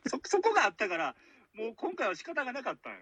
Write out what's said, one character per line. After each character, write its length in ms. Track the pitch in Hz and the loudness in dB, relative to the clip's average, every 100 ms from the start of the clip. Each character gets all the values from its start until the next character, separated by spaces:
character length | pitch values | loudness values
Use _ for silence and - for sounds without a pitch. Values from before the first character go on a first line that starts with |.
そ、 140 | - - | -2 -4
そ 160 | - 392 | 2 4
こ 140 | 440 | 4
が 120 | 415 | 6
あ 40 | 208 | 4
っ 60 | |
た 120 | - 208 | 2 -2
か 100 | 165 | 0
ら、 180 | 143 - _ _ _ | -2 -6 _ _ _
も 160 | 208 226 | -8 -8
う 60 | |
今 200 | 220 - | -4 -4
回 120 | 339 214 | -2 -2
は 60 | |
仕 80 | 175 | -2
方 220 | - 302 | -4 -4
が 80 | 254 | -4
な 80 | 269 | -4
か 100 | 247 | -6
っ 40 | 151 | -6
た 140 | 120 | -10
ん 20 | |
よ。 60 | 92 | -14